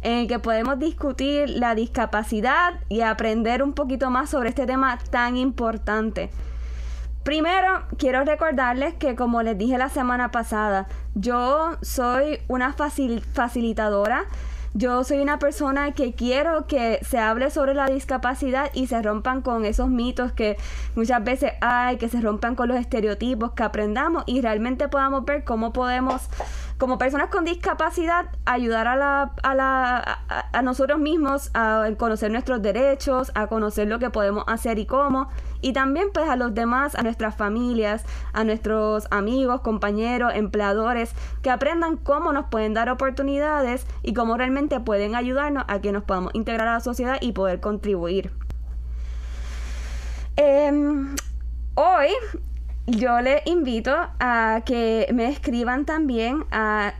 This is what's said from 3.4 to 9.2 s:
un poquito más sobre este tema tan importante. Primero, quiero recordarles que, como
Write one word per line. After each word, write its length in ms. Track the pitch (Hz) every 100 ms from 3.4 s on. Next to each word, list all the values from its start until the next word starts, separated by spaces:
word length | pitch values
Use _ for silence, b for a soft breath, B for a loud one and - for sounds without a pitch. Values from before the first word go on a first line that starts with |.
| 226 247
un 100 | 277
poquito 380 | 277 285 262 269
más 180 | 247 277
sobre 200 | 302 254
este 180 | 247 254
tema 320 | 262 269 240 -
tan 260 | 247 240 247
importante. 920 | 254 240 233 220 - 214 220 190 175 B B B B B B B B -
Primero, 580 | - 302 311 370 370 370 - -
quiero 260 | 285 254
recordarles 680 | 277 302 320 269 254 247 285
que, 220 | 339 294
como 260 | 240